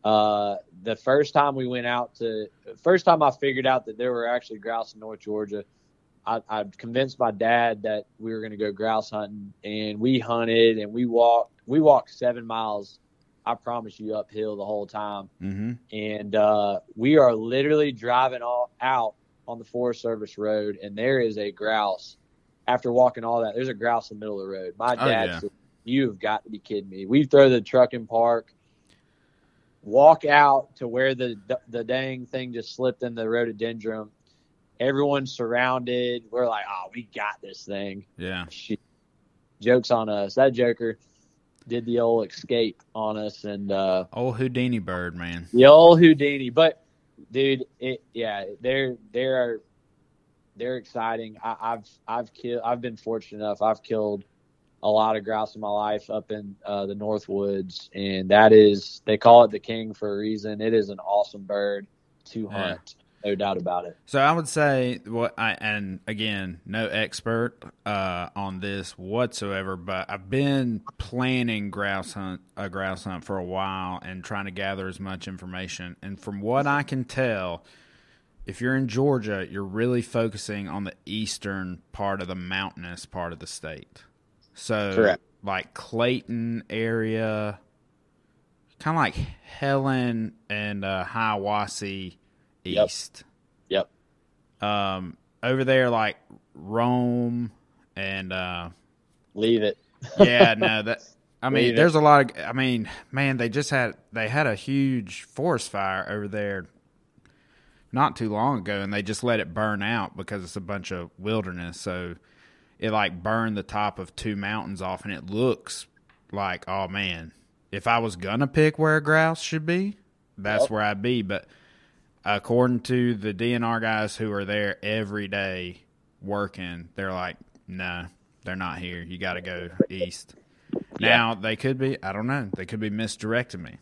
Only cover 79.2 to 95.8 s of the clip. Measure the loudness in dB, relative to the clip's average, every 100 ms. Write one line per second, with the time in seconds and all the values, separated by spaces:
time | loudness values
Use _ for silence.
79.2 | -2 -6 -6 -8 -6 -2 0 0 -2 -2
80.2 | -2 -4 -8 -8 -6 -6 -8 -10 -10 -6
81.2 | -6 -6 -8 -6 -8 -10 _ -6 -4 -2
82.2 | -6 -8 -6 -6 -6 -10 -14 -14 -12 -8
83.2 | -8 -10 -14 -14 -14 -14 -18 -20 _ _
84.2 | _ _ _ -16 -4 -2 0 2 2 2
85.2 | _ _ -6 -6 -6 -16 -10 -2 0 -2
86.2 | -4 -8 -6 -8 -8 -6 -2 -2 -2 -2
87.2 | -2 -4 -6 -8 _ _ _ _ _ _
88.2 | _ _ _ _ _ _ -4 0 0 -2
89.2 | -8 -10 -20 -6 -2 0 0 0 0 -2
90.2 | -6 -10 _ -6 -4 -4 -4 -4 -4 -2
91.2 | 0 0 0 -2 -2 -6 -8 -8 -12 -16
92.2 | _ _ _ _ -4 0 0 -2 -12 -18
93.2 | -20 _ _ _ _ -2 -2 _ _ _
94.2 | _ _ _ _ -4 -2 -2 -4 -8 -14
95.2 | _ _ -2 0 2 4